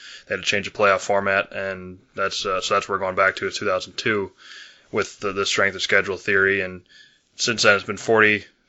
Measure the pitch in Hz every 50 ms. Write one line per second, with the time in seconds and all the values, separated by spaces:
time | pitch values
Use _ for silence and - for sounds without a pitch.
0 | - - - - - - 104 95 90 - 104 101 95 - - - 104 98 95 92
1 | - - 101 98 98 98 95 98 101 - - 98 98 95 95 92 92 92 90 92
2 | _ _ - 107 98 92 - - - 98 92 92 - - 104 101 - - 101 95
3 | 98 92 92 98 95 95 - - 101 92 - - 107 98 92 92 - 92 - -
4 | - 117 107 101 95 90 _ _ - - - - - - _ _ _ - - 107
5 | 95 - - - 104 101 92 98 98 - - 110 98 98 92 92 - - 107 98
6 | 92 98 92 87 - 107 98 98 95 98 98 98 92 92 92 90 _ _ _ -
7 | - _ _ _ _ _ _ - - 131 110 107 - 107 101 98 90 107 101 -
8 | - - 113 110 107 107 104 98 - _ _ _ _